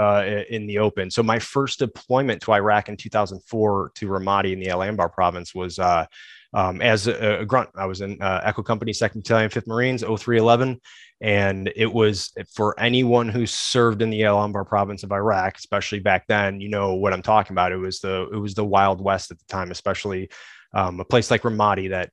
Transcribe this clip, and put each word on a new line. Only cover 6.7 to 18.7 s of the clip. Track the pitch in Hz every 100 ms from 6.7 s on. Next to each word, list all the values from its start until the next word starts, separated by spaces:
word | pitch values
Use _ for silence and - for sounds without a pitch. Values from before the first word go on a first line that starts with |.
| 92
as | 120 107 110
a, | - 107 95
a |
grunt. | 107 127 - 98
I |
was | 95 92
in, | 98 101
uh, | 95 92
Echo | 107 104
Company, | 101 110 110
Second | 104 110 110
Battalion, | - 113 110
Fifth | 117 113
Marines, | 113 127 127
oh | 113 107
three | - 117
eleven. | 113 120 131 120 - - - -
And | 107 101 98 95 98
it | 107 113
was, | 113 107 101 - - 92
for | - 107 -
anyone | 117 123 123 120 117
who | 120
served | 113 - - 127 117 107
in | 110
the | 107
Al | 107 101
Anbar | 104 101
province | 95 104 101 98
of | 98
Iraq, | 98 107 98 92 -
especially | - 101 - 104
back | 101 92 -
then, | 107 98 98
you | 101
know | 104 98
what | 92 98
I'm | 92
talking | 101 107 95
about. | 92 90
It | 92
was | 92 -
the, | 98 95 90
it | 107
was | 101
the | 98
Wild | 104